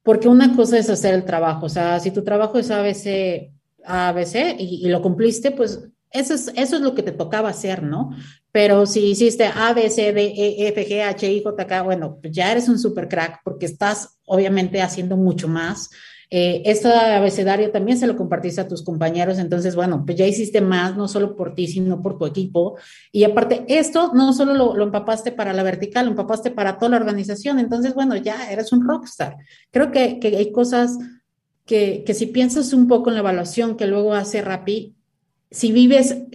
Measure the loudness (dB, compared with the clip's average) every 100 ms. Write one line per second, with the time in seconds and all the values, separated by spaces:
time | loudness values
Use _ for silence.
0 | 2 4 6 8 8 6 4 2 2 0
1 | 2 0 0 -2 0 -2 -4 -2 -2 -2
2 | -2 -4 -2 0 0 0 0 0 -2 -4
3 | -4 -4 -2 -4 -10 _ _ _ -6 -2
4 | 0 -2 -4 -2 -2 -4 -8 -4 0 0
5 | 0 2 2 2 -2 0 -2 -4 -14 _
6 | _ -4 -2 -2 -4 -4 -2 0 0 -2
7 | -4 -6 -4 -4 -4 -4 -6 -4 -4 -4
8 | -6 -10 -18 -20 _ 2 4 6 4 2
9 | 2 4 2 4 0 2 0 2 0 2
10 | 0 2 0 0 -2 0 -2 -2 -4 -2
11 | -4 -2 -2 -2 -2 -6 -4 -4 -2 -2
12 | -4 -10 -8 -2 0 2 2 0 0 -4
13 | -4 -4 -4 -6 -12 -8 -8 -4 -2 -2
14 | -8 _ -2 0 2 0 0 -2 -4 -4
15 | -4 0 0 0 -2 -4 -4 -8 -12 -18
16 | -20 -20 _ -2 0 0 0 2 4 4
17 | 4 4 2 2 0 2 0 0 0 2
18 | 2 -2 -2 -4 -4 -6 -6 -8 -6 -2
19 | -2 0 0 -2 -2 -2 -2 -2 0 -2
20 | -2 0 2 0 0 0 2 2 0 -2
21 | -4 -2 -2 -4 -8 -6 -4 -2 -2 -2
22 | -4 -4 -6 -4 -2 0 -2 -4 -16 -20
23 | _ 2 4 4 0 0 0 0 2 2
24 | 2 4 4 4 2 2 2 2 0 -2
25 | -2 -4 -4 -6 -4 -2 -2 -4 -4 -2
26 | 0 -2 -2 -4 -4 -2 -2 0 2 2
27 | 0 -2 -4 -6 -2 -2 0 0 -2 0
28 | 0 -2 -4 -6 -6 -6 0 2 2 0
29 | -6 -10 -10 -10 -20 -20 _ 0 2 2
30 | 0 0 -2 0 0 0 0 2 0 -2
31 | -10 -18 _ _ _ _ -2 0 2 0
32 | -4 -2 -2 0 2 0 2 4 6 4
33 | 2 0 0 -2 -2 -4 -4 -2 -2 0
34 | 0 0 -2 -4 -6 -6 -4 -6 -8 -18
35 | _ _ _ _ _ -4 2 6 8 6
36 | 4 0 -10